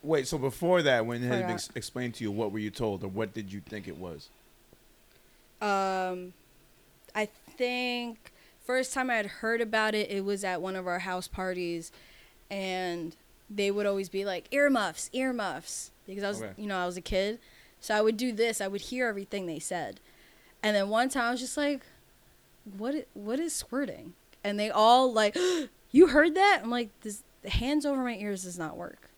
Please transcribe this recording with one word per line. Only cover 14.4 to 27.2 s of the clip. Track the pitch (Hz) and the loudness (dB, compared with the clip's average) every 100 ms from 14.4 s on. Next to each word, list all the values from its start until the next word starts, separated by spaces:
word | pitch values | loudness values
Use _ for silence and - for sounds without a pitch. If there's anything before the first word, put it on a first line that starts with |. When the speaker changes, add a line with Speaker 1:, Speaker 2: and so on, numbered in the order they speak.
| - | -2
Speaker 2:
"Earmuffs, | 277 285 254 190 - - | 4 6 4 2 -4 -6
earmuffs," | 254 262 247 196 143 - - - _ - | -2 -2 0 -2 -4 -8 -12 -12 _ -12
because | 190 | -4
I | 196 | -4
was, | 202 | -4
Speaker 1:
Okay. | 214 190 | -8 -8
Speaker 2:
you | 208 | -4
know, | 190 | -2
I | |
was | 180 180 | -2 -4
a | |
kid, | - 190 202 233 - - - _ | -2 0 0 -4 -12 -20 -20 _
so | - | -2
I | 214 | 2
would | 220 220 | 4 2
do | 247 | -2
this. | 214 233 220 | 2 0 0
I | 196 | -4
would | 196 | -4
hear | - 254 247 | -6 -2 -2
everything | 202 196 202 180 | -2 -6 -6 -6
they | 156 | -6
said, | - 175 120 95 - - - - - - | -6 -6 -6 -10 -20 -20 -20 -20 -20 -4
and | 214 | 0
then | 208 196 | 2 2
one | 220 262 | 2 2
time | 269 | 0
I | 233 | 0
was | 247 | -2
just | 254 - | -4 -2
like, | 285 277 - - _ _ _ _ _ _ 214 196 | 0 -2 -6 -20 _ _ _ _ _ _ -16 -8
"What | 226 | -4
i-, | 302 - | -4 -6
what | 202 208 262 | -12 -6 -4
is | 330 | -2
squirting?" | - - 254 254 - - - _ - | -6 -6 -4 -4 -8 -16 -20 _ -8
And | 202 202 | -4 -2
they | 214 | 0
all | - 220 247 262 | 6 8 8 6
like, | 220 208 330 370 349 | 4 2 2 2 0
<gasps> | 262 _ _ | -4 _ _
"You | 262 359 | 8 10
heard | 285 330 | 10 6
that?" | 330 403 349 | 6 6 4
I'm | 226 | 2
like, | 240 220 _ | -4 -4 _
"This, | 214 202 | -12 -12